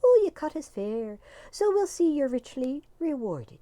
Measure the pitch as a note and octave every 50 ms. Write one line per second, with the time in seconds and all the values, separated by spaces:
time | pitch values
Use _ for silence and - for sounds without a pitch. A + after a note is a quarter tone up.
0 | - B4 B4 A#4+ G#4+ F#4+ - - - D#4 - D#4+ D4 - - - G3 G#3 G#3+ A3+
1 | A3+ G#3+ G#3 G#3 - - - - - - - - G4+ G#4 F#4+ G4+ G4+ F#4 - -
2 | F4 E4 D#4 D4 C#4 C4 B3 B3+ A#3+ - - - B3+ B3+ C4 C#4+ - _ - _
3 | E4 E4 D4+ C4+ A#3 G#3+ F3 D3 A#2 - - -